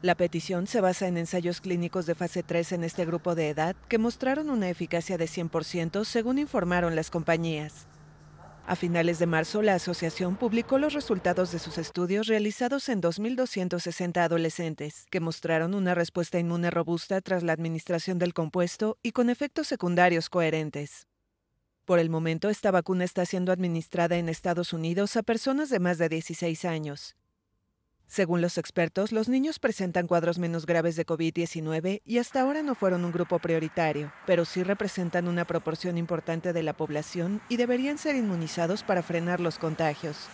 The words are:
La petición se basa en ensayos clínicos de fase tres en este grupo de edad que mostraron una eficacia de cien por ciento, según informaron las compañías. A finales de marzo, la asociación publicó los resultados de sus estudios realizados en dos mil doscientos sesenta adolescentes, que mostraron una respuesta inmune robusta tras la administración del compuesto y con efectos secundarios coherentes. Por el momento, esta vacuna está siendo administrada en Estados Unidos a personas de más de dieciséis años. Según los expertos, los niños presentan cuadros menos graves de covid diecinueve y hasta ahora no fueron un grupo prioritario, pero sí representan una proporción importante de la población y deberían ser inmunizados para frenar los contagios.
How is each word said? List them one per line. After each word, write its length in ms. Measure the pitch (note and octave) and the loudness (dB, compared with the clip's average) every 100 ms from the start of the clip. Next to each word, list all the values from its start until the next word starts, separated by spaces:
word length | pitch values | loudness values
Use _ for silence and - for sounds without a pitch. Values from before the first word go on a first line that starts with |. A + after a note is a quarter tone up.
La 120 | F3+ E3+ | 2 2
petición 500 | F3 E3+ D#3 F3+ G3 | 2 0 -2 -4 0
se 160 | A#3+ | 2
basa 260 | F#3+ F3+ F#3+ | 4 2 0
en 80 | F3 | -2
ensayos 460 | E3+ F3+ F3 F3 | -2 -2 -2 -4
clínicos 460 | F#3+ F3 F3 F#3 E3 | -4 -2 -2 -2 -2
de 80 | E3 | -2
fase 260 | E3+ F#3 | -2 -4
tres 300 | E3 E3+ E3+ | -2 -2 0
en 120 | F3+ | -2
este 220 | E3 - E3 | -4 -2 -2
grupo 300 | E3+ - E3+ | -2 -2 0
de 140 | D3+ | 0
edad 260 | D3+ D#3+ F#3+ - | 0 -2 -2 -2
que 120 | A3+ | 0
mostraron 500 | A3+ - C4 C#4 D4+ | 0 0 -2 0 0
una 180 | B3 F#3 | 0 0
eficacia 480 | F3 E3+ E3+ E3 F3+ | -2 -2 -2 -2 -2
de 120 | D#3+ | -2
cien 200 | - E3+ | -2 -2
por 160 | E3+ | -2
ciento, 420 | - F3 E3 G3 A3 | -2 -4 -2 -2 0
según 340 | A#3 A3+ C4 | 0 0 0
informaron 560 | D4 B3 F3+ F3 F3 D#3+ | 0 0 2 2 2 0
las 160 | D#3+ | 0
compañías. 760 | E3+ D#3+ E3 E3 D#3 D3+ - - - - - - - - - - | -2 2 2 2 -4 -6 -14 -20 -20 -20 -20 -20 -20 -20 -18 -6
A 100 | F3 | -2
finales 440 | F3 E3+ E3 E3 | 2 2 2 2
de 80 | E3+ | 2
marzo, 340 | D#3+ D#3 G#3 | 2 2 2
la 140 | G#3+ F#3 | 4 4
asociación 640 | - F3 E3+ - F3+ G3 | 0 -2 -2 -2 -2 0
publicó 420 | A#3+ A3+ A#3 C4+ | 0 0 2 2
los 140 | D4+ | 2
resultados 580 | D4 - G3 F3+ F3 F3+ | -2 -2 0 2 2 0
de 80 | E3+ | -2
sus 180 | E3 E3 | -6 -6
estudios 480 | D#3+ - F3 G3+ A3 | -6 -2 0 0 2
realizados 640 | A3 G#3 - B3 C#4 - | 2 0 0 -2 -2 0
en 100 | A3 | 2
dos 200 | E3+ E3+ | 2 0
mil 160 | A3 B3 | -2 0
doscientos 480 | B3+ G3+ F3+ F3 | 0 0 -2 -2
sesenta 400 | E3+ E3 F3+ F3 | -4 -4 -2 2
adolescentes, 840 | E3+ E3 E3 - E3 D#3 D3+ - - | 4 4 0 -2 -6 -6 -10 -10 -6
que 80 | F#3 | -2
mostraron 560 | E3 D#3+ E3 D#3+ E3 G3+ | -2 -4 0 2 2 2
una 180 | F#3 | 2
respuesta 460 | F3 E3+ - E3+ F3 | 2 0 0 -2 0
inmune 320 | E3+ E3+ F3 | 0 0 0
robusta 500 | E3+ D#3+ E3+ - F#3+ | 0 0 -2 0 -2
tras 220 | - F#3 | 0 0
la 100 | E3+ | 2
administración 640 | D#3+ E3 D#3+ - E3+ - F3+ | 0 -2 -4 -2 -2 0 0
del 160 | F3+ | 0
compuesto 640 | F3 D#3+ F#3 F3 - G#3+ A3 | 0 -2 0 0 0 -2 -2
y 80 | A#3 | -2
con 180 | B3+ A#3+ | 2 2
efectos 380 | B3 C#4+ - D4+ | 2 -2 -2 -2
secundarios 640 | C#4+ F3 F3 F3+ E3+ E3 | -2 2 6 6 6 2
coherentes. 760 | F3+ E3 D#3 D#3 C#3+ D3 - - _ _ _ _ _ _ _ - | 2 2 2 -2 -6 -10 -12 -20 _ _ _ _ _ _ _ 2
Por 140 | F3 | 4
el 100 | E3 | 4
momento, 400 | D#3+ D#3+ D#3+ G3+ | 2 0 0 0
esta 220 | G#3+ G#3 | 2 4
vacuna 320 | F#3 E3+ F#3 | 2 2 0
está 200 | F3+ - F3+ | 0 0 0
siendo 240 | F#3 F3+ | 0 0
administrada 680 | F#3 F3+ E3 D#3+ F3 E3+ F3 | 2 0 -2 -4 0 2 2
en 120 | E3 | 0
Estados 440 | D#3+ F#3 F3 F3 | -2 -2 0 -2
Unidos 420 | E3 E3 E3+ G3+ A#3 | -2 -2 0 0 0
a 60 | |
personas 480 | A3 A3+ - C4+ D4+ | 0 0 0 0 0
de 100 | A#3 | 2
más 200 | F3+ E3 | 2 2
de 100 | D#3+ | 0
dieciséis 560 | D#3+ D#3+ D#3+ E3+ D#3+ F3+ | 0 -4 -4 -2 -2 -2
años. 500 | D#3+ D3+ C#3+ - _ _ _ _ _ _ _ _ _ _ | -4 -4 -8 -14 _ _ _ _ _ _ _ _ _ _
Según 340 | - F3+ F3 | 0 2 4
los 160 | E3+ - | 2 0
expertos, 560 | - - E3+ - G#3 | -4 0 0 0 0
los 160 | A3 A3 | 0 2
niños 280 | C4 C#4+ D#4 | 2 0 0
presentan 480 | B3 - F#3 F3 F3 | -2 0 0 0 2
cuadros 320 | E3+ E3 E3+ | 2 2 0
menos 280 | E3+ E3+ E3+ | -2 -2 2
graves 320 | E3+ E3 E3 | 2 2 0
de 80 | D#3+ | -2
covid 280 | D#3+ E3 | 0 0
diecinueve 680 | E3 E3+ E3+ D#3 D#3+ F3 G3+ | 0 -4 -4 -4 -2 -2 -4
y 140 | - A#3 | -2 -2
hasta 240 | A#3+ C4+ | 0 0
ahora 200 | C4 D4 | 0 0
no 140 | D4+ B3 | -2 0
fueron 300 | F#3+ F3+ F3 | 2 2 0
un 80 | |
grupo 260 | E3+ F3 E3+ | -2 0 0
prioritario, 720 | E3 E3 D#3+ - D#3+ D3+ D3 - - | 0 0 0 0 0 0 -6 -10 2
pero 160 | F3 | 2
sí 200 | E3 F3+ | 2 0
representan 640 | F3+ G3+ G3+ - F3 F3 F3 | 0 0 -2 -2 0 0 0
una 160 | F3 F3 | 0 0
proporción 520 | E3+ D#3+ D#3+ F3+ E3+ | -2 -2 -4 -2 -2
importante 540 | E3+ E3+ - E3 F3+ | -2 -2 -2 -2 -2
de 100 | E3+ | -2
la 120 | D#3+ | -2
población 680 | D3 D#3 D3 D3+ F3+ E3+ G#3 - | -2 -2 -2 -4 -4 -2 -4 -2
y 80 | A#3+ | 0
deberían 420 | A#3+ B3 C4+ D4 | 2 2 0 -2
ser 200 | D#4 C#4 | 0 0
inmunizados 680 | G#3+ F3 D#3+ - E3 G3+ | 0 0 -2 0 0 0
para 180 | - F#3 | 0 0
frenar 380 | E3 E3+ E3+ F3 | 2 -2 0 0
los 180 | E3+ - | -2 -2
contagios. 720 | D#3+ D#3 D#3+ C#3+ D#3+ D3+ - | -4 0 0 0 -6 -8 -14